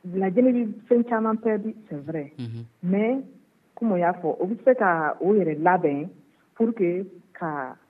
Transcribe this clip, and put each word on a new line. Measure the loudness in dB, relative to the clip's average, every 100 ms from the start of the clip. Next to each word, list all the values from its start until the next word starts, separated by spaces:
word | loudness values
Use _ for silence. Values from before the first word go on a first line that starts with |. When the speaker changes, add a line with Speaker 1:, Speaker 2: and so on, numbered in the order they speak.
Speaker 1:
Lajɛli | -6 -2 0 4 4
bɛ | 2 -2 -6 0
fɛn | 2 2
caman | 0 0 0
pɛrdi, | 0 -2 -4 -10 -12
c'est | -12 -8
vrai. | -8 -8 -10
Speaker 2:
Mhm. | -12 -10 -14 _
Speaker 1:
Mais, | -2 0 0 -2 -6 -20 _ _ _
comme | -4 -2
o | 2
y'a | 0
fɔ, | 0 -4 -2
o | -4
bɛ | 0
se | 2
ka | 4 4 2 0 0
o | 2
yɛrɛ | 4 2 2
labɛn | 2 4 2 0 -6 -12 _ _ _
pour | _ -2
que | 0 -2 -2 -6 -14 _
ka | -10 -8 -6 -8 -12 _